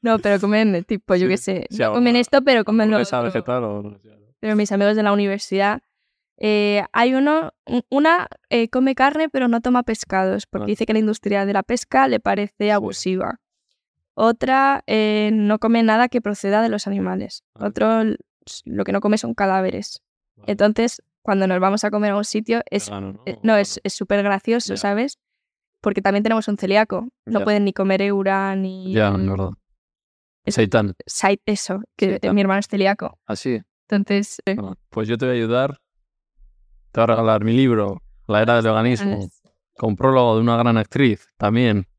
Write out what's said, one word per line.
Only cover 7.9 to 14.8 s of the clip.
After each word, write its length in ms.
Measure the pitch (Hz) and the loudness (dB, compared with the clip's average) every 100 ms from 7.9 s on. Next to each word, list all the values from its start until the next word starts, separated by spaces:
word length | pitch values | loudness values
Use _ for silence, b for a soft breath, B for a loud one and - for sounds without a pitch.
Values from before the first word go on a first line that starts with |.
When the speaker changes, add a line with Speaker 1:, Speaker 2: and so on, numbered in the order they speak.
| 269 311 339 - - _ | 0 2 2 -2 -14 _
Speaker 1:
eh, 200 | 233 233 | -2 0
come 260 | 254 262 262 | 0 0 2
carne, 320 | 269 302 320 | 2 2 -2
pero 220 | 277 247 | 0 0
no 100 | 233 | 0
toma 240 | 240 247 | 2 0
pescados, 600 | 247 220 - 190 190 202 - | 0 -6 -4 -2 0 -2 -6
porque 160 | 190 | -6
Speaker 2:
Vale. 100 | 208 | -4
Speaker 1:
dice 140 | 208 226 | -4 0
que 80 | |
la 60 | 220 | 0
industria 460 | 214 220 202 202 196 | 0 -2 -2 -2 0
de 60 | |
la 120 | 202 | -2
pesca 440 | - 240 - 262 269 | -2 -4 0 2 2
le 140 | 226 | 0
parece 320 | 202 196 208 _ | -2 -2 -4 _
Speaker 2:
Sí. 120 | 208 | 0
Speaker 1:
abusiva. 720 | 208 208 - 185 185 - - _ _ _ _ _ _ _ | 0 -2 -6 -4 -4 -4 -8 _ _ _ _ _ _ _
Otra, 720 | - 220 233 240 262 269 277 | 0 0 2 0 2 2 0